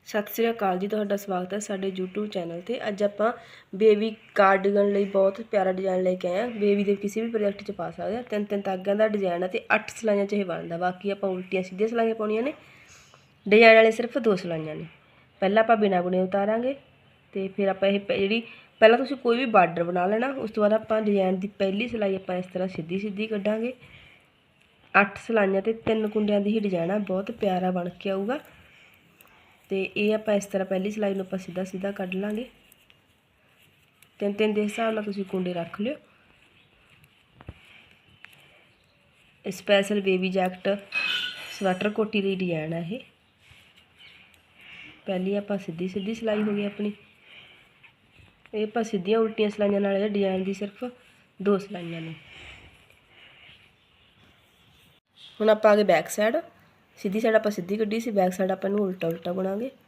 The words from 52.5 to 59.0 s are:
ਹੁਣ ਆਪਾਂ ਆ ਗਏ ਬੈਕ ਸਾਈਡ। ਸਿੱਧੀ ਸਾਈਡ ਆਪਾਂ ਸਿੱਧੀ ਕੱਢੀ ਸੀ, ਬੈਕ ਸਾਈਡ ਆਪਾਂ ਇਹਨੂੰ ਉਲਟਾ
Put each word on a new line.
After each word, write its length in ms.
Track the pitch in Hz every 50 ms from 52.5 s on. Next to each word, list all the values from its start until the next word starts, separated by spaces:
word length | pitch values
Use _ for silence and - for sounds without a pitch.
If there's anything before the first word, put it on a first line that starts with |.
| - - - - - - - _ - _ _ _ _ - - - - - - - - - - _ _ _ _ _ _ _ _ _ _ _ - _ _ _ _ _ _ _ _ _ _ _ _ _ _ _ _ _ _ _ - - - -
ਹੁਣ 100 | 214 214
ਆਪਾਂ 220 | 214 214 214 214 208
ਆ 40 |
ਗਏ 80 | 208 208
ਬੈਕ 240 | 196 175 160 160 -
ਸਾਈਡ। 280 | - - 208 220 240 320 339 - _ _ _ _ _ _ _ _ _ -
ਸਿੱਧੀ 220 | - 208 185 220
ਸਾਈਡ 140 | 226 233 220
ਆਪਾਂ 160 | 220 214 214
ਸਿੱਧੀ 260 | 208 - 175 175 202
ਕੱਢੀ 240 | 214 220 208 208 226
ਸੀ, 100 | 226 254
ਬੈਕ 220 | 214 202 185 180 185
ਸਾਈਡ 180 | - 196 185 190
ਆਪਾਂ 180 | 190 - 196
ਇਹਨੂੰ 140 | 196 208 208
ਉਲਟਾ 240 | 190 185 185